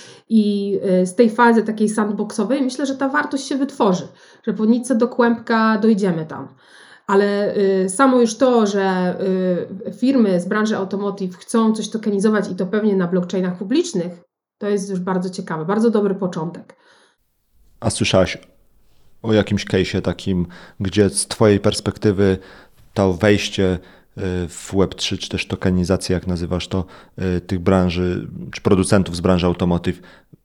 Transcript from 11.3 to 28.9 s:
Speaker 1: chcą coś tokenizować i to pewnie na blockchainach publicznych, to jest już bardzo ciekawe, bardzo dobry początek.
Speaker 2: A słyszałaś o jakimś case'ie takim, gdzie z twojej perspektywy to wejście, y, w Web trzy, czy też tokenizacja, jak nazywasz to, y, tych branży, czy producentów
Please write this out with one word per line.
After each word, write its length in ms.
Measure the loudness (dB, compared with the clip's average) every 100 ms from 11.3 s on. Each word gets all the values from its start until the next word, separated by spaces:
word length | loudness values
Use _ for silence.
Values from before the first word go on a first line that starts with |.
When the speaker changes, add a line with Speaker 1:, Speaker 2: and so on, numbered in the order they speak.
| -10
Speaker 1:
chcą 360 | -4 0 2
coś 160 | 0 -4
tokenizować 600 | -4 -2 0 2 0 -2
i 60 | -6
to 100 | -4
pewnie 300 | 0 2 2
na 100 | 0
blockchainach 520 | 0 -2 -2 -4 -6
publicznych, 540 | -2 0 0 -4 -6 -10 _ _ _ _
to 100 | -2
jest 220 | -2 -2
już 100 | -6
bardzo 300 | -2 -4 -4
ciekawe, 340 | -8 -8 -8
bardzo 260 | -2 2 2
dobry 240 | 2 0
początek. 600 | -2 -4 -4 -8 -10 -18 _ _ _ _ _ _ _ _ _ _ _
Speaker 2:
A 100 | -4
słyszałaś 480 | -2 2 4 2 -2 -14 _ _ _ _ _ _ -12
o 100 | 0
jakimś 340 | 2 2 -2 0
case'ie 340 | -2 0 -2
takim, 460 | -4 -4 -4 -2 -2 -8 -20 -8
gdzie 300 | -2 2 2
z 180 | 2 -6
twojej 320 | 2 4 4
perspektywy 800 | 2 -2 -4 -2 0 2 2 0 -4 -20 -20 _ -8
to 180 | 0 0
wejście, 640 | 2 2 2 0 -2 0 0 -6 -20 _ -8
y, 300 | -6 -4 -6
w 260 | -10 -4 0
Web 180 | 0
trzy, 240 | -2 -6 -6
czy 100 | -6
też 180 | -8 -6
tokenizacja, 680 | -2 0 0 2 0 0
jak 120 | -4 -2
nazywasz 420 | -4 -4 -4 -4
to, 160 | -4 -6 -12 -20 -6 -2 -2
y, 40 |
tych 180 | -2 -2
branży, 720 | 2 4 2 0 -2 -4 -6 -12 -12
czy 80 | -4
producentów 560 | 2 2 4